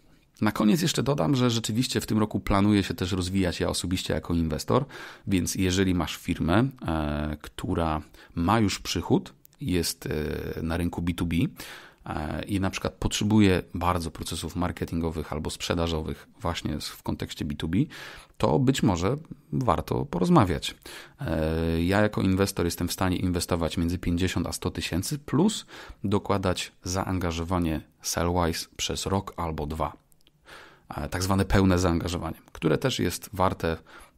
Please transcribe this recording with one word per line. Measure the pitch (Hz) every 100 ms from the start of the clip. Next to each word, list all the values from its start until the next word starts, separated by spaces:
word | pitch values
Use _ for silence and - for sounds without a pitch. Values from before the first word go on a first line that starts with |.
| _ _ _ -
Na | 107
koniec | - 214 180
jeszcze | 165 -
dodam, | 127 147 160 135
że | 123
rzeczywiście | 113 113 107 131 113
w | -
tym | 107
roku | 107 101
planuję | - 101 104 104
się | 92
też | 92 92
rozwijać | 95 90 95 90 82
ja | 87
osobiście | - 87 90 -
jako | 82 -
inwestor, | 85 80 73 - 117 143 - - - -
więc | 95 82 -
jeżeli | 92 90 95 90
masz | 76 -
firmę, | - 85 78 95 135 - -
e, | 80 76 73 76 76
która | - - - 87 82 78 - - - -
ma | 85 117
już | 101 -
przychód, | - 90 - 151 190 - _ -
jest, | 139 90 82 - - 78 76 76 78 85
e, |
na | 82 82
rynku | 87 -
B | 87
two | 85 87
B, | 82 143 - - - - - -
e, | 85 76 80
i | - 98
na | 92
przykład | - -
potrzebuje | - - - 104 107 101 90 -
bardzo | 87 87 87 82
procesów | - - 85 80 90
marketingowych | 87 - 85 85 82 78 -
albo | 82 76
sprzedażowych | - - 90 85 80 78 71 - -
właśnie | 85 82 - 73
z, | -
w | -
kontekście | - 73 - - 78
B | 73
two | 80
B, | 90 151 - - - - -
to | 113 147
być | 131 139
może | - 85 92 143 - - -
warto | 143 120 80 - 120 135
porozmawiać. | 175 180 170 95 69 - - - - - -
E, | 135 80 78 80 82 82
ja | 85 98
jako | 107 -
inwestor | 95 95 98 - 85
jestem | - 87
w |
stanie | - 92 90
inwestować | 92 87 - 87 80 -
między | 85 90
pięćdziesiąt | - 87 92 - 82
a |
sto | 85 90
tysięcy | - - 85 - 147
plus | - 127 208 - - - - -
dokładać | 98 101 - 101 95 87 - _
zaangażowanie | 95 92 95 92 87 82 82 90 85 78 - _
Sellwise | - - 85 90 85 85 - -
przez | - 82 -
rok | 95 - -
albo | 82 78 73
dwa. | 78 73 - _ _ _ _ - - - - - -
E, | 73
tak | 90
zwane | 95 95 95
pełne | 101 95 90
zaangażowanie, | 92 85 85 87 82 - -
które | - 165 147
też | 135 120
jest | 95 - -
warte, | 90 92 95 85 80 - - -